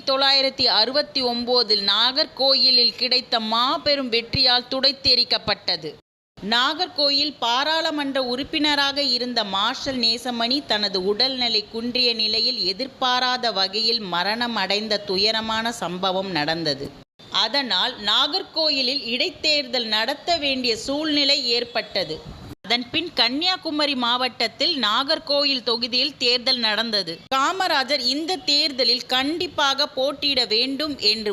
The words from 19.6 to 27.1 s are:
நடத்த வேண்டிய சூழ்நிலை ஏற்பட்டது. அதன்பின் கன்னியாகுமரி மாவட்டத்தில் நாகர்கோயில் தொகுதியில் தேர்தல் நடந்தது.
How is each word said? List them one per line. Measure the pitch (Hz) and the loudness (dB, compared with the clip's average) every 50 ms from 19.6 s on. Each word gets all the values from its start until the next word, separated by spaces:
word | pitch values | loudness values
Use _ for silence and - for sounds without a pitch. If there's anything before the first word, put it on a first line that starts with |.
| 277 254 233 254 233 | 0 0 -2 -2 -2
நடத்த | 220 214 214 226 233 294 - - - 339 | 0 0 0 0 0 -2 -4 -2 -2 0
வேண்டிய | 330 285 277 269 262 247 247 226 | 0 0 0 0 0 0 0 -2
சூழ்நிலை | 226 - - 269 294 311 311 294 294 285 269 285 302 262 240 | -2 -2 -2 -2 -2 0 0 0 2 2 2 2 2 0 0
ஏற்பட்டது. | 233 240 240 233 - 226 202 - - 202 180 160 156 156 - - - - - - - - - | 0 0 -2 -2 -4 -4 -4 -4 -4 -4 -4 -4 -6 -8 -10 -14 -16 -16 -16 -16 -16 -12 -4
அதன்பின் | 190 233 240 247 247 - 320 330 349 - | -2 -2 -2 -2 -2 -4 -4 -4 -2 0
கன்னியாகுமரி | - 240 233 247 285 349 370 370 359 - 320 302 302 302 285 285 | 0 0 2 0 0 0 0 0 -2 -2 -4 -2 0 0 0 0
மாவட்டத்தில் | 254 247 233 240 247 254 254 - - 247 226 233 - 269 330 349 277 | 0 0 2 2 2 0 -2 -2 -2 -2 -2 -2 0 0 0 2 2
நாகர்கோயில் | 226 208 214 240 277 277 320 302 302 - 285 285 285 285 277 254 214 | 2 2 2 2 2 0 0 -2 -2 0 0 2 2 2 0 0 0
தொகுதியில் | 247 233 233 240 254 226 247 262 302 262 | -2 -2 -2 -2 -2 0 0 0 0 -2
தேர்தல் | - 262 240 240 247 233 269 262 247 | -2 0 2 2 2 2 0 0 0
நடந்தது. | 233 220 208 202 233 233 220 208 190 160 | 0 0 0 0 0 0 -2 -2 -2 -4